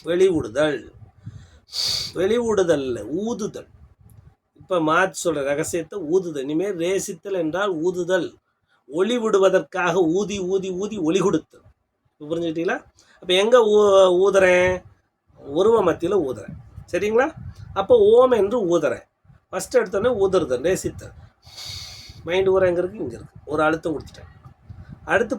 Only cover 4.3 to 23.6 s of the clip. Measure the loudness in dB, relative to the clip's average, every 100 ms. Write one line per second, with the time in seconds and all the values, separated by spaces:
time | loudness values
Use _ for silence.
4.3 | _ _ _ -4 -2 0 2 0 -2 -4
5.3 | -2 -2 -4 -4 -6 -6 -10 -2 -2 -2
6.3 | -6 -4 -4 -4 -4 -4 -4 -6 -12 -8
7.3 | -6 -4 -4 -4 -4 -4 -4 -2 -2 -2
8.3 | -10 _ _ _ _ -10 -4 -2 0 0
9.3 | 4 4 4 -2 -4 -2 2 2 0 -2
10.3 | -6 -4 -4 -4 -6 -6 -4 -2 0 2
11.3 | -2 -4 -20 _ _ _ _ _ -18 -10
12.3 | -6 -6 -4 -4 -6 -8 _ _ _ -2
13.3 | 0 4 6 6 6 6 6 6 6 4
14.3 | 4 4 4 2 -2 -8 _ _ _ _
15.3 | _ -6 0 2 4 2 0 -2 -2 -2
16.3 | -6 -12 -18 -18 -20 -8 -4 -2 0 0
17.3 | -4 -16 -18 -12 -4 2 6 6 6 6
18.3 | 4 2 0 0 0 0 -4 -10 _ _
19.3 | -20 _ -10 -2 0 0 -2 -2 0 2
20.3 | 2 0 -2 -2 -2 -4 -10 -16 -20 -20
21.3 | _ -20 -18 -16 -14 -16 -18 -20 -16 -4
22.3 | 0 2 4 2 2 -2 -6 -10 -12 -16
23.3 | -20 -8 0